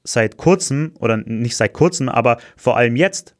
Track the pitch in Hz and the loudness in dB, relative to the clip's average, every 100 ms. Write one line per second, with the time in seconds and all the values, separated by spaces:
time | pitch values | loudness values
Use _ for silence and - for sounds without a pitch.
0 | - 120 110 - 165 185 - 139 156 - | -6 -2 -2 0 2 2 0 -4 -4 -4
1 | 113 110 113 113 117 - 107 - 170 170 | -2 -2 -4 -4 -4 -2 -2 2 0 2
2 | 131 120 120 117 - _ - 117 120 120 | -2 0 2 0 -4 _ -2 2 2 2
3 | 190 - - | -2 -2 -16